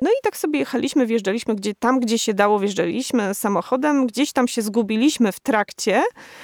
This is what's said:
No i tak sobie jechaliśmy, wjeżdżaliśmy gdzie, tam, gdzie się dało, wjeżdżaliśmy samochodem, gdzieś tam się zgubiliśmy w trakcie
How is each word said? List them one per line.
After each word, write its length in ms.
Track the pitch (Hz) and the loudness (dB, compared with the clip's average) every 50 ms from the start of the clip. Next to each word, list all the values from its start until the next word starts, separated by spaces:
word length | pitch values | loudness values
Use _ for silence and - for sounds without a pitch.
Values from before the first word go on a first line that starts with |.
No 80 | 269 381 | 0 0
i 40 | 480 554 | 0 2
tak 140 | - 415 - | 0 -4 -4
sobie 220 | - - 311 302 269 | -2 -4 -2 -2 -2
jechaliśmy, 480 | 269 - - 233 240 269 - 294 247 | -2 -2 -2 -2 -2 0 2 2 2
wjeżdżaliśmy 480 | 220 226 226 196 196 208 233 - 233 214 | 2 0 0 0 0 -2 -2 -2 -4 -4
gdzie, 200 | 196 196 214 202 | -2 -2 -6 -4
tam, 260 | - - 233 262 262 | -2 0 2 2 2
gdzie 180 | 240 214 233 220 | 2 0 0 0
się 160 | - 226 202 | 0 0 0
dało, 240 | 196 202 208 214 202 | 2 4 4 4 2
wjeżdżaliśmy 760 | 196 208 190 - 175 170 202 240 254 - - 233 202 190 202 | 0 -2 0 0 -2 -2 -2 -4 -4 -2 0 0 0 0 -2
samochodem, 720 | - - 202 202 175 - - 254 254 294 302 294 277 262 | -2 -2 -2 0 -2 -2 -2 -2 0 2 2 2 2 0
gdzieś 260 | 233 - 247 294 - | 0 0 -2 -2 0
tam 160 | - 269 247 - | 0 0 0 0
się 140 | - 233 | 0 -2
zgubiliśmy 720 | 208 214 202 233 220 202 220 220 254 302 - - 226 196 | -4 -2 0 0 0 0 0 2 2 2 4 2 2 2
w 80 | - - | 0 -2
trakcie 600 | - - 226 208 202 - - - - 208 185 254 381 494 - - - - - - | -2 0 0 0 0 -2 -4 -4 -2 2 2 2 2 0 -4 -8 -20 -20 -20 -20